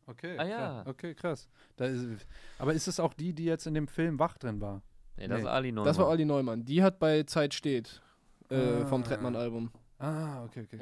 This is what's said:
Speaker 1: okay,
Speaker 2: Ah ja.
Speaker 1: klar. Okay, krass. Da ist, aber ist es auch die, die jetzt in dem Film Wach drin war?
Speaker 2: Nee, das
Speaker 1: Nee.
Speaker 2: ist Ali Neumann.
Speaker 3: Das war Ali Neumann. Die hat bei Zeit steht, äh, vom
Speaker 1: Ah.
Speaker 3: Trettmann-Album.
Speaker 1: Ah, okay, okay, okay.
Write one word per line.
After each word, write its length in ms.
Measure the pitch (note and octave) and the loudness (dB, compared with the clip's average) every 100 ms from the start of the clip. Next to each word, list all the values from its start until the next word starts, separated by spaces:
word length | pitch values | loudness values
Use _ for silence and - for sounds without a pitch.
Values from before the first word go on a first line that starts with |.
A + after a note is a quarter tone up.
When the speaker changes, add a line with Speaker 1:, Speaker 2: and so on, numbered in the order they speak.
| - | -20
Speaker 1:
okay, 300 | A#2+ E3+ E3 | -12 -8 -4
Speaker 2:
Ah 60 | |
ja. 120 | E3+ A3+ | -4 -4
Speaker 1:
klar. 300 | G3+ B2 G2 | -4 -6 -8
Okay, 260 | B2+ E3+ | -10 -10
krass. 320 | - F3 C#3+ - _ - - | -6 -4 -4 -8 _ -14 -4
Da 80 | |
ist, 420 | B2+ B2 B2 A2 - - - - | -2 -2 -4 -8 -12 -16 -16 -4
aber 140 | C3+ | 0
ist 160 | D#3+ - | 0 0
es 100 | F3 | 0
auch 140 | E3 | 0
die, 220 | - E3+ | 0 -6
die 100 | D#3 | -2
jetzt 220 | E3 E3 D#3+ | 0 0 0
in 80 | |
dem 120 | D#3 D3 | -2 0
Film 320 | - E3 C#3+ | 0 0 2
Wach 200 | E3 - | 0 0
drin 220 | B2 G#2 | -6 -4
war? 180 | G#2 G2 - - - - | -4 -6 -12 -20 -16 -8
Speaker 2:
Nee, 100 | F#2+ | -2
das 80 | A2+ | -2
Speaker 1:
Nee. 60 | |
Speaker 2:
ist 60 | A#2 | 0
Ali 200 | C3 C3 | 0 0
Neumann. 120 | A2 B2 | 2 4
Speaker 3:
Das 120 | E3 | 6
war 100 | D#3 | 6
Ali 160 | E3 | 4
Neumann. 400 | D3+ C#3+ B2+ A2+ | 4 2 2 -2
Die 180 | A#2+ D#3+ | 0 6
hat 160 | F#3+ F#3+ | 6 6
bei 240 | D#3+ D#3 | 4 4
Zeit 280 | D3 E3 D3 | 2 2 2
steht, 460 | - D3+ B2+ A2+ - - _ _ _ - | 0 0 0 -2 -12 -20 _ _ _ -4
äh, 360 | C3 B2 A#2+ C#3 | 0 2 2 2
vom 160 | C3 | 0
Speaker 1:
Ah. 20 | |
Speaker 3:
Trettmann-Album. 680 | A#2+ C3+ B2 A#2 A#2+ A2+ A#2 - _ - | 0 -2 -2 -2 -2 -4 -6 -10 _ -8
Speaker 1:
Ah, 440 | C#3 D#3 D#3 C3 | -4 -4 -4 -6
okay, 180 | A#2 B2 | -10 -12
okay, 140 | G#2+ | -12
okay. 20 | A2+ | -12